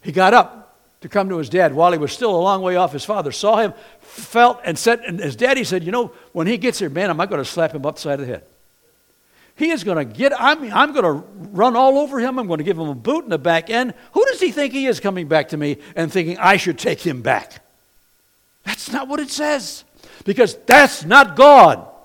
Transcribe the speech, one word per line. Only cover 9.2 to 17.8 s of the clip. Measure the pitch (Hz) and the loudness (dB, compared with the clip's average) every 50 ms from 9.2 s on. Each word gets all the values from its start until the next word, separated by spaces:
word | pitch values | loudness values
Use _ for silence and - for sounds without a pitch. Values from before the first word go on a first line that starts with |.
| _ _ _ _ _ _ _ | _ _ _ _ _ _ _
He | - 302 330 | -6 -4 -4
is | 330 262 165 | -4 -4 -4
gonna | 208 175 160 139 | -4 -4 -4 -4
get, | 113 107 - 247 277 269 247 | -6 -6 -2 -2 0 0 2
I'm, | 233 269 311 320 277 220 202 | 0 0 0 0 -4 -4 0
I'm | 214 269 302 277 | 0 0 0 0
gonna | 294 202 165 143 147 180 - - - 170 - | -2 0 0 -2 -4 -8 -16 -20 -20 -18 -12
run | 208 175 220 254 233 | -2 0 0 2 2
all | 233 262 269 269 | 4 2 4 2
over | 277 294 269 277 247 | 2 -2 -2 -4 -6
him. | 226 262 254 | -6 -4 -6
I'm | 254 233 | -6 -6
gonna | 185 170 156 147 | -6 -6 -4 -4
give | 180 185 | -4 -4
him | 160 165 151 | -4 -4 -8
a | 139 | -8
boot | 123 110 220 285 320 302 | -6 -4 -4 -4 -4 -4
in | 233 | -6
the | 170 | -8
back | 156 127 170 165 165 165 - | -4 0 0 0 0 -2 -4
end. | 226 233 254 247 - - - - | -4 -4 -4 -6 -10 -14 -20 -6
Who | - - 466 | -2 0 0
does | 539 494 - | 0 0 -2
he | 370 320 | -4 -4
think | 208 294 285 262 254 | -2 -4 -6 -4 -4
he | 277 269 | -4 -2
is | 262 220 - | -2 -4 -2
coming | - 202 190 185 170 | -4 -6 -6 -6 -4
back | 139 160 156 139 - | 0 0 0 0 -2
to | 165 | -8
me | 151 147 147 143 - - - - | -6 -6 -6 -6 -8 -12 -14 -8
and | 160 165 151 | -8 -6 -4
thinking | - 190 165 160 175 | -4 -4 -4 -4 -6
I | - - 180 202 | 0 2 2 2
should | 190 - 180 160 | 2 0 -4 -6
take | - - - 160 - | -4 -4 -6 -6 -4
him | - 175 139 123 | -6 -6 -6 -4
back?" | 113 139 127 104 - - - - _ _ _ _ | -2 -2 -2 -2 -4 -10 -20 -20 _ _ _ _